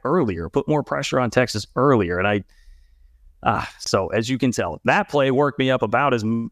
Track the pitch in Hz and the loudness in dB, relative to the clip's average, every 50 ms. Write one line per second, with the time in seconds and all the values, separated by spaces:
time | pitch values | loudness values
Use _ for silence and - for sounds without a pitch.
0 | - 127 156 185 147 107 90 85 85 80 - 139 - - 151 147 135 - 151 139 | -2 0 2 2 2 0 -2 -4 -4 -4 -2 -2 0 0 0 0 0 -2 -4 -4
1 | 139 - - 131 127 113 - 127 127 - - 107 - - - - 127 147 135 110 | -4 -2 0 0 0 2 2 2 0 0 0 -6 -8 -6 -2 2 4 4 4 4
2 | 98 85 87 90 95 101 104 104 92 _ _ _ - - - - - _ _ _ | 4 2 0 0 0 0 0 0 -2 _ _ _ -20 -20 -20 -20 -20 _ _ _
3 | - - _ _ - - _ _ - - 107 - - - - - - - - 101 | -20 -20 _ _ -20 -20 _ _ -2 -2 -2 -2 -4 -8 -12 -12 -6 -2 0 0
4 | 95 - - 107 113 117 131 120 - 127 - - 98 82 76 - - 120 147 202 | 0 0 -2 -2 -2 -2 -2 -2 -2 -2 0 -2 -4 -4 -6 -4 0 0 2 2
5 | 196 - - 143 135 135 127 131 147 147 - - 135 131 131 123 120 107 117 120 | 0 0 0 0 2 2 2 2 0 0 0 -2 0 0 0 0 0 0 0 0
6 | 143 143 127 117 104 110 113 113 117 117 | 2 2 0 0 -2 -2 -4 -4 -6 -6